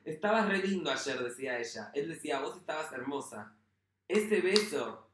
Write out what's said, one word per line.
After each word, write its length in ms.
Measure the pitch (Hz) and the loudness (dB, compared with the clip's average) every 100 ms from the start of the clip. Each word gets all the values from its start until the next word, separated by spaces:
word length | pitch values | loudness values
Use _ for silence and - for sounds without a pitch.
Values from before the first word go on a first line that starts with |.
| - | -8
"Estabas 420 | 156 208 226 196 | -2 2 4 4
re 120 | 190 | 4
lindo 320 | 196 190 147 | 2 2 2
ayer", 280 | 135 139 127 | 0 0 -2
decía 360 | 120 127 131 123 | -2 -4 -4 -2
ella. 320 | 113 110 104 | -4 -6 -6
Él 140 | 139 160 | -4 -4
decía, 300 | 151 151 135 | -4 -2 -2
"Vos 180 | 139 - | -2 -6
estabas 340 | - 156 156 | -6 -4 -4
hermosa". 600 | 131 127 139 127 110 104 - _ _ _ _ - | -6 -4 -4 -4 -10 -14 -18 _ _ _ _ 0
"Ese 340 | 202 214 202 | 2 4 4
beso", 680 | 180 202 - 139 110 - - | 6 4 2 -2 -4 -8 -16